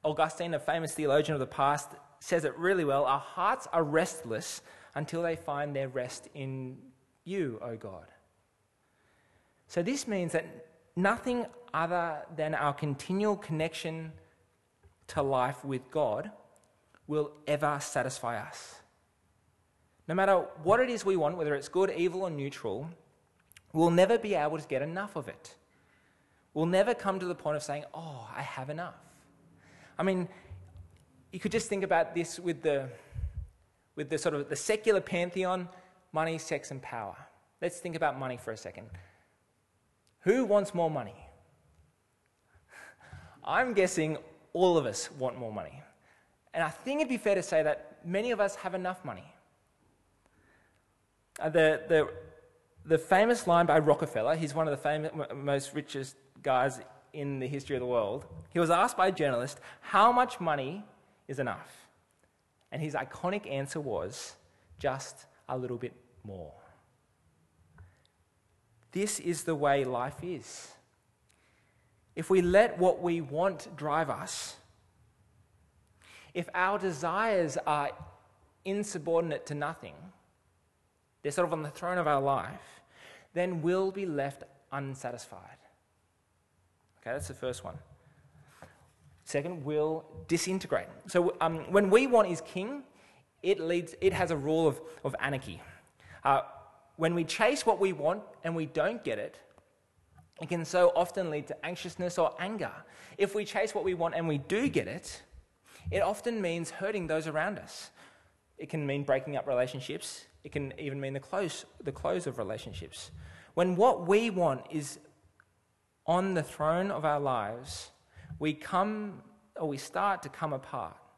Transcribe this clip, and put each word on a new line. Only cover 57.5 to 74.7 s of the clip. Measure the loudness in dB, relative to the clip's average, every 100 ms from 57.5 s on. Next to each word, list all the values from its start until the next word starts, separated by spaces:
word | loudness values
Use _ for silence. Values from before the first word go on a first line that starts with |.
| -4 -2 -2
of |
the | 2
world. | 2 2 -2 -8 -16 -6
He | 0
was | 4
asked | 6 4 4
by | 2
a |
journalist, | 4 2 2 -2 -6 -16 -18
"How | 0 6 8
much | 8 2 0
money | -2 0 -2 -8 -12 -20 _ _ _
is | -4
enough?" | -4 -4 -10 -20 -20 _ _ _ _ _ _ _ _
And | -6
his | -4
iconic | -4 -6 -4 -4 -4 -4
answer | -4 -4 -6
was, | -4 -4 -4 -8 -14 -16 _ _ _ -4
"Just | -2 -2 -8 -16 -20 _ -8
a | -6
little | -4 -6
bit | -8 -12 _ _
more." | -14 -12 -14 -16 -20 -20 _ _ _ _ _ _ _ _ _ -20 -20 _ _ _ _ _ _ _ _ _ _
This | -4 -2 -2
is | -2 -2 -2
the | 2
way | 4 4 2
life | -2 -4 -6
is. | -8 -8 -10 -16 -16 -20 _ _ _ _ _ _ _ _ _ _ _ _ _ -10
If | 2
we | 4
let | 8 8 8 6
what | 4 4
we | 2 0
want | -2 0 0 0 -12 -8
drive | 0 0 0
us, | -2 -6 -8 -8 -12 _